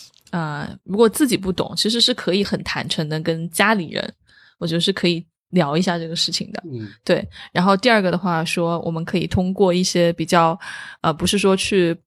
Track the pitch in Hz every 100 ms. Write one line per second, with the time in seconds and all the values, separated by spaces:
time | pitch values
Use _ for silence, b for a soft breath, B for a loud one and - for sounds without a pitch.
0 | B B _ 175 156 147 - - - 196
1 | 226 - 285 208 190 180 - 165 214 233
2 | 226 247 - 190 196 180 - - - -
3 | 156 156 165 165 170 - 202 220 160 -
4 | - - _ b b b 170 165 170 190
5 | 175 170 - _ _ 180 143 156 190 170
6 | 165 170 - - - - 170 123 104 -
7 | - 160 - B B - 180 196 247 220
8 | 185 175 185 165 160 - 170 170 - 165
9 | 165 185 190 - 185 190 190 180 185 180
10 | 170 170 156 175 165 170 B B B B
11 | 165 151 175 208 196 190 - 196 175 165